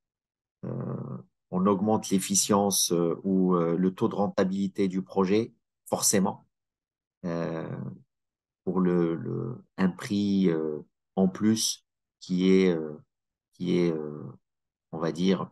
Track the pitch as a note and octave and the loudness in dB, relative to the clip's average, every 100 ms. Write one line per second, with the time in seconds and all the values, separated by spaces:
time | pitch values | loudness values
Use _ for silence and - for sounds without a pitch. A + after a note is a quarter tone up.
0 | _ _ _ _ _ _ - E2+ F2+ - | _ _ _ _ _ _ -10 -8 -6 -8
1 | - - - _ _ F2+ F#2+ G2 G#2+ G#2+ | -8 -12 -16 _ _ 0 2 2 2 0
2 | - G2 - G2+ - G#2 G2+ F#2+ - E2+ | 0 -2 0 0 2 2 2 0 0 0
3 | E2+ D#2 G2 F#2+ F#2 F2+ E2+ E2+ F#2 F#2 | 0 -2 0 2 4 2 2 2 0 0
4 | A2 F2 G2 F#2 F#2+ G2 G2 - G2 F#2 | -2 0 -2 0 0 0 -2 -2 -2 -2
5 | F#2+ - F#2+ G#2 A#2 - _ _ - F#2+ | -4 0 2 2 0 -8 _ _ -6 -2
6 | - G#2 G2 - _ _ _ _ _ _ | 0 2 0 -2 _ _ _ _ _ _
7 | _ _ F2+ E2+ E2 E2 E2 - - - | _ _ -6 -4 -4 -6 -8 -10 -10 -14
8 | - _ _ _ _ _ - F2+ F2+ F2 | -20 _ _ _ _ _ -6 0 2 2
9 | E2+ E2 E2+ F2 F2 E2+ - - F#2 F2 | 2 -2 -6 -6 -8 -10 -14 -2 -2 -2
10 | - G2+ G2+ G2 F#2 D#2+ D#2 D2+ - _ | -4 -2 2 2 2 2 -2 -6 -10 _
11 | _ - F#2+ F#2 G#2+ A2 - - _ _ | _ 0 2 2 0 2 0 -6 _ _
12 | _ _ - F#2 F#2 F#2+ F#2+ E2 D#2 D2+ | _ _ -4 0 4 6 4 2 -4 -10
13 | - _ _ _ _ - F2+ F2+ F2 D#2+ | -18 _ _ _ _ -8 -2 2 2 0
14 | D2+ D2+ G2 - _ _ _ _ _ D#2+ | -6 -10 -12 -16 _ _ _ _ _ -6
15 | D#2+ D#2 F#2 F#2 - | -4 0 2 0 -2